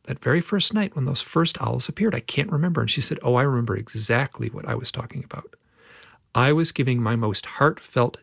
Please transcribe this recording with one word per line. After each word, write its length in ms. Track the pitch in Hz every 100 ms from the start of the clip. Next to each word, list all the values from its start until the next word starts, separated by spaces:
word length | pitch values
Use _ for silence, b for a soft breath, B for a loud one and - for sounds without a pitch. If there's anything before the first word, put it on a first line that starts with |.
that 160 | - 135
very 240 | - 156
first 320 | 170 202 -
night 200 | 214 196
when 120 | - 131
those 160 | 135
first 340 | - 160 170 -
owls 260 | 113 123 -
appeared? 260 | - 214
I 60 | 127
can't 320 | - - 151
remember." 300 | 151 175 160
And 80 | 110
she 100 | -
said, 180 | 120 -
"Oh, 140 | 120 123
I 80 |
remember 300 | 139 127 117
exactly 720 | 98 110 113 107 117 135 - 110
what 200 | - -
I 60 |
was 180 | 113 127
talking 320 | - - -
about. 320 | - - - - B B B B B B _
I 180 | - 131
was 180 | 151 165
giving 320 | - 131 123
my 140 | 110 117
most 300 | 110 98 -
heartfelt 720 | - 147 165 - - 120 -